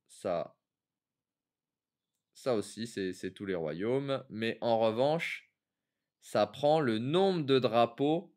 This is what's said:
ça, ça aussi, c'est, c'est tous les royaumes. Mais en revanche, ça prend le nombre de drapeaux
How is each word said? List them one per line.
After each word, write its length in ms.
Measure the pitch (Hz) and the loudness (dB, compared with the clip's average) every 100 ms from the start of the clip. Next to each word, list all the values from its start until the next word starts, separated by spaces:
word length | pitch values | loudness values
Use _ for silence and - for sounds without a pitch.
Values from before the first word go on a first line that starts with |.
| _ | _
ça, 480 | - 101 85 - _ _ _ _ _ _ _ _ _ _ _ _ _ _ _ _ _ _ | -8 -4 -2 -4 _ _ _ _ _ _ _ _ _ _ _ _ _ _ _ _ _ _
ça 220 | - 139 110 | -10 -2 -2
aussi, 300 | 101 104 113 | -4 -8 -10
c'est, 280 | - 95 | -6 -6
c'est 180 | 90 95 | -6 -10
tous 140 | - 98 | -8 -6
les 100 | 90 | -4
royaumes. 720 | 78 80 110 135 139 135 - | -4 -4 -2 -2 -2 -6 -8
Mais 280 | 107 113 - | -6 -4 -2
en 180 | 117 113 | 0 2
revanche, 760 | 113 110 143 160 - - - _ _ _ _ _ _ _ | 2 2 0 0 -4 -10 -14 _ _ _ _ _ _ _
ça 280 | - 113 104 | -4 0 0
prend 340 | - 147 160 | 0 2 2
le 160 | 131 110 | 2 0
nombre 480 | 127 175 196 175 135 | 0 2 2 2 2
de 140 | 135 | 4
drapeaux 760 | 127 117 120 - 143 165 - | 4 4 2 2 0 0 -4